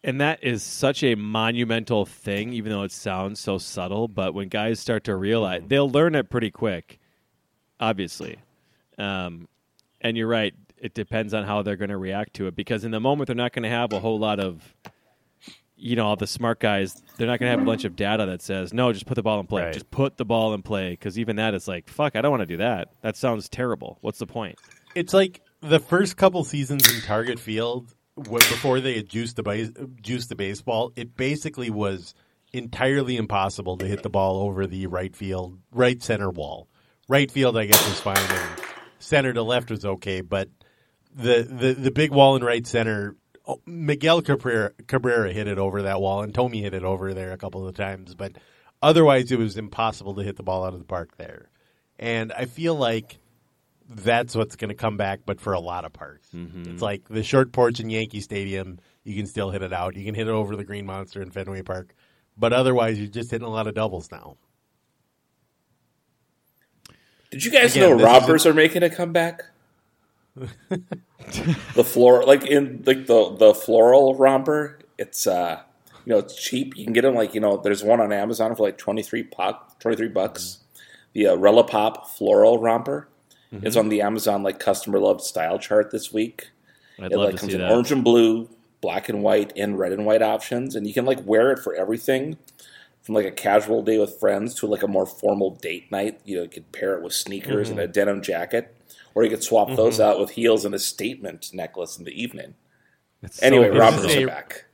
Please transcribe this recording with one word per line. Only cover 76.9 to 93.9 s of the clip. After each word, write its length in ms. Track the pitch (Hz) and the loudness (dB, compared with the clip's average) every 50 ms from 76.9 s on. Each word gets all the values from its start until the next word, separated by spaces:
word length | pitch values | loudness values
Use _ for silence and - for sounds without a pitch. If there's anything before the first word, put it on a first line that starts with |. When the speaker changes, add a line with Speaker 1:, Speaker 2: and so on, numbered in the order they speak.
Speaker 3:
get 120 | 110 117 123 | 2 4 4
'em, 100 | 135 123 | 4 2
like, 200 | 117 110 104 - | 2 0 0 -2
you 60 | 107 | 0
know, 160 | 107 104 101 | 2 2 0
there's 260 | 98 - 101 101 98 | 2 0 -2 -2 0
one 160 | 104 107 117 117 | 2 2 4 4
on 120 | 110 104 | 4 0
Amazon 420 | 104 101 101 113 117 107 110 110 117 | 0 -2 -2 -2 -2 -2 -2 -2 0
for, 80 | 110 107 | 0 0
like, 120 | 101 - | 0 0
twenty-three 460 | - - - 104 110 104 - - 117 - | -4 -6 -6 -4 -4 -6 -6 -6 -8 -8
puck, 560 | - - - 92 98 - - - _ _ _ | -8 -8 -4 -4 -4 -4 -8 -16 _ _ _
twenty-three 280 | - 117 113 101 113 110 | -4 -4 -2 -2 -4 -2
bucks. 500 | - 98 95 107 - - 90 90 - _ _ _ _ - - - - _ _ _ _ | -2 -2 -2 -2 -4 -10 -12 -12 -14 _ _ _ _ -20 -20 -20 -20 _ _ _ _
The, 140 | 110 104 95 | 2 4 4
uh, 80 | 90 | 4
Relapop 720 | 87 95 101 107 120 113 - - 107 107 113 - - - - | 6 6 8 8 8 6 6 2 2 2 2 -2 -4 -16 -16
floral 500 | - - 104 101 131 104 104 110 120 117 | -8 -2 2 4 6 8 8 8 6 4
romper. 500 | 113 117 113 117 120 135 143 151 147 _ _ _ _ _ _ _ _ _ | 2 2 0 0 -2 -4 -8 -8 -10 _ _ _ _ _ _ _ _ _
Speaker 1:
Mm-hmm. 140 | 113 101 98 | -14 -6 -4
Speaker 3:
It's 80 | 92 113 | 2 2
on 120 | 117 107 107 | 2 4 4
the 140 | 107 104 | 2 2
Amazon, 400 | 101 104 110 107 - 113 101 98 | 2 0 0 0 0 0 0 0
like, 160 | 98 95 95 - | -2 -2 -4 0
customer 400 | - 104 95 - - 107 98 98 | 0 0 0 0 -2 0 0 2
loved 220 | 98 98 98 - | 4 4 2 2
style 360 | - - - 90 80 82 92 - | -2 -8 -4 -4 -2 -2 -2 -4
chart 320 | - - 104 107 107 - | -2 2 2 2 2 2
this 220 | - - - - | -4 -10 -10 -6
week. 380 | - 110 110 117 - - - - _ _ _ _ _ _ _ _ _ - | -4 -4 -4 -4 -6 -16 -20 -20 _ _ _ _ _ _ _ _ _ -12
Speaker 1:
I'd 100 | 95 92 | -4 -2
Speaker 3:
It, 60 | 123 | 0
Speaker 1:
love 100 | 107 101 101 | 2 2 0
Speaker 3:
like, 60 | 92 | 0
Speaker 1:
to 40 | 92 | -2
Speaker 3:
comes 120 | 104 95 | -6 -4
Speaker 1:
see 40 | 95 | -4
Speaker 3:
in 60 | 92 | -2
Speaker 1:
that. 100 | 90 92 | 2 4
Speaker 3:
orange 180 | 110 120 120 - | 4 4 4 2
and 140 | 147 131 123 | 0 2 4
blue, 460 | 120 117 120 117 113 110 110 117 - - _ _ _ _ _ | 6 6 8 6 6 4 0 -4 -10 -18 _ _ _ _ _
black 260 | - 90 85 98 - - | -6 -4 -4 -4 -4 -4
and 140 | 110 101 | -6 0
white, 300 | 101 104 107 107 101 - - | 2 2 4 2 2 0 -4
and 220 | 98 101 104 101 98 | -4 -4 -2 -2 -2
red 140 | 92 90 | -2 -2
and 120 | 95 101 104 | -2 -2 2
white 180 | 107 107 110 | 2 4 4
options, 540 | 110 107 107 110 - - 127 123 131 131 - | 4 2 0 -2 -4 -6 -6 -6 -6 -6 -6
and 100 | 110 104 | -6 -8
you 60 | 104 | -4
can, 140 | 104 131 120 | -4 -2 0
like, 180 | 135 139 131 98 | 0 -2 -2 0
wear 280 | 98 107 110 117 135 | 2 4 4 6 4
it 60 | 131 135 | 2 0
for 140 | - 104 82 | -2 -6 -4
everything, 640 | 87 95 101 113 117 - - 131 131 135 156 160 - _ - _ - - - - - - _ _ _ | -4 -2 -2 -4 -4 0 0 0 0 -2 -6 -10 -14 _ -20 _ -20 -20 -20 -20 -20 -20 _ _ _
from, 120 | _ - 107 | _ -2 0
like, 120 | 107 101 | 0 0
a 40 | 95 | 0
casual 500 | - - - 101 101 107 104 110 113 113 | -6 -4 0 4 4 4 4 2 -2 0
day 140 | 104 113 | 2 2